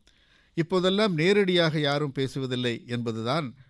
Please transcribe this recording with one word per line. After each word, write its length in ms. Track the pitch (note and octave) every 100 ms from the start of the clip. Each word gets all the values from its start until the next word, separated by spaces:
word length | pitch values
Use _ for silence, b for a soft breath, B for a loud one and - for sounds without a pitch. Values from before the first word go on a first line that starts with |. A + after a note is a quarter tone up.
| _ b b b b
இப்போதெல்லாம் 600 | - D#3+ F#3 F3+ G3 A3
நேரடியாக 680 | E3 E3 G3+ F#3+ F3+ E3 D#3
யாரும் 320 | D3 C#3+ D3
பேசுவதில்லை 720 | C3 C3+ C#3 C3 B2 B2 A#2 -
என்பதுதான் 680 | A#2+ A#2 A2+ A2+ D3 C#3 -